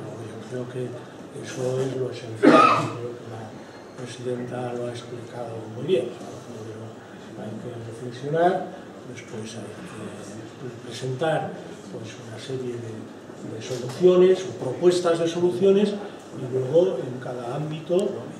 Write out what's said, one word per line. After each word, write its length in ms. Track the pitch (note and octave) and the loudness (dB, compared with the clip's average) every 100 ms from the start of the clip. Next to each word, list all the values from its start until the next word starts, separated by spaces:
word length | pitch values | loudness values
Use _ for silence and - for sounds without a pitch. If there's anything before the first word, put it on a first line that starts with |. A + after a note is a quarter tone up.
Pero 240 | C#3 - A2 | -10 -10 -10
yo 80 | - - | -12 -8
creo 160 | B2+ B2 | -8 -6
que 100 | B2 B2 - - - - - | -6 -6 -8 -12 -16 -14 -12
eso 200 | G#2+ - B2+ B2+ | -10 -4 -2 0
es 160 | C3 C3 | 0 -2
lo 120 | B2+ | -4
esencial, 800 | - A2+ A2+ - - - - - - | -4 -8 8 10 12 10 6 2 -4
creo 160 | A#2+ - | -8 -8
que 80 | A2+ | -10
la 160 | A2+ A2 - - - - - | -10 -10 -12 -16 -16 -16 -12
presidenta 720 | B2 - B2 B2 B2 B2 B2 | -12 -8 -4 -4 -4 -4 -4
lo 140 | A#2+ A#2+ | -4 -4
ha 40 | |
explicado 680 | A#2+ B2 A#2 A2+ A#2+ A#2 A2+ A2 A2+ | -6 -10 -12 -10 -10 -8 -8 -10 -8
muy 80 | |
bien. 240 | C#3+ F#3+ - | 2 2 2
Primero 800 | - - B2+ B2 A2+ G#2+ A2 A2+ - - - - - | -6 -12 -12 -12 -12 -10 -10 -12 -14 -16 -16 -14 -10
hay 160 | G#2+ G#2 | -10 -8
que 80 | B2 A#2 | -8 -8
reflexionar, 880 | A2+ A2+ B2 A#2 C#3+ D#3+ F3 G3 - - - - - | -10 -8 -8 -6 -2 4 4 4 -4 -12 -16 -16 -14
después 480 | B2 - G#2+ A2 A2+ | -14 -12 -10 -10 -10
hay 80 | G#2 | -10
que 1200 | G#2+ - G#2+ F#2+ G2 - A2 - - B2+ A#2 B2 | -12 -12 -10 -10 -10 -12 -12 -12 -10 -12 -10 -10
presentar, 640 | A2 C3 B2+ E3 G#3 - - - - - | -6 -4 0 2 2 -2 -8 -12 -12 -12
pues, 240 | B2 A2 - | -10 -12 -12
una 240 | A2+ A2 | -12 -12
serie 400 | - C3 B2 A#2+ | -8 -6 -4 -6
de, 120 | A2+ A2 - - - - - | -8 -10 -12 -14 -16 -12 -10
de 80 | A2 | -8
soluciones 800 | - B2 B2+ - F3+ F3+ F#3 F#3 - | -6 -6 -4 6 8 10 8 8 2
o 160 | - | -4
propuestas 540 | B2+ - F3 F3 E3+ D#3+ | -4 4 6 6 4 4
de 100 | E3 | 2
soluciones, 600 | E3+ F3 F3+ G3 G3 G3+ | 4 2 6 6 8 6
y 540 | - - - - C3 B2+ | 2 -6 -12 -14 -8 -4
luego 440 | C3 C3 D#3+ F#3 E3+ | -2 4 6 6 2
en 240 | C3+ B2 | -4 -6
cada 360 | B2+ B2 A#2+ C#3 | -6 -6 -4 -4
ámbito 520 | D3+ D#3 - F3 G#3 A3+ - - | -4 -6 2 2 2 -2 -8 -12